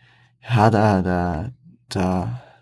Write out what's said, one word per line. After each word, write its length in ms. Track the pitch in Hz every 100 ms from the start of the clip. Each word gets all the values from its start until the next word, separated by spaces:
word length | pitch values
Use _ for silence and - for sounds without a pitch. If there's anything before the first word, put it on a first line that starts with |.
| _ _ _ _
Ja, 300 | - 120 110
da, 320 | 107 107 98
da, 480 | 92 90 87 78 104 - - - -
da, 520 | 98 90 92 87 123 - _